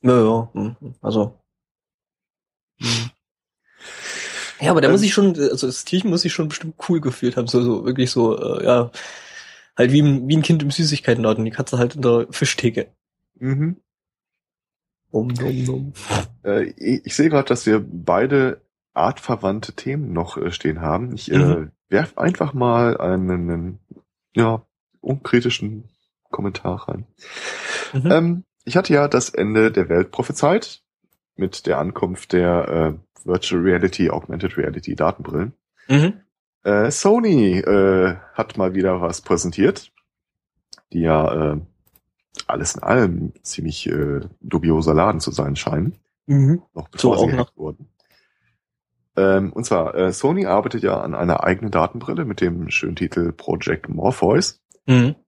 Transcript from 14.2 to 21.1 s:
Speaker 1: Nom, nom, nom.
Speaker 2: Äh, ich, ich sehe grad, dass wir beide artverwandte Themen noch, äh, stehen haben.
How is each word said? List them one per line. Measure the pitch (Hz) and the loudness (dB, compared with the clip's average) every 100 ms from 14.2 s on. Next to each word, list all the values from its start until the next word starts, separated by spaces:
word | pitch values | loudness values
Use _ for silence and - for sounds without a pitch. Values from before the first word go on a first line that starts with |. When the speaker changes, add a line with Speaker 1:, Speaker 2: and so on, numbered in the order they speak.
| _ _ _ _ _ _ _ _ _ | _ _ _ _ _ _ _ _ _
Speaker 1:
Nom, | 110 117 | -4 -2
nom, | 120 127 131 | -4 -4 -2
nom. | 127 131 139 - - 101 92 - | -4 -4 -8 -12 -4 -4 -4 -10
Speaker 2:
Äh, | 98 101 - - | -2 -2 -2 -4
ich, | 82 131 - | -2 -2 -4
ich | - | 0
sehe | 156 | 2
grad, | 151 131 | 2 2
dass | 123 - | 0 2
wir | 107 98 | 0 0
beide | 87 85 90 131 139 131 - _ _ _ | -8 0 2 2 2 0 -2 _ _ _
artverwandte | - 82 - - 175 95 107 107 | -2 -2 -2 -4 -4 -2 -4 -6
Themen | - - 143 135 | -12 -8 -6 -4
noch, | 85 85 - | -4 -6 -6
äh, | 87 | -6
stehen | 85 - 78 | -4 -4 -2
haben. | 80 85 123 | -2 -2 -4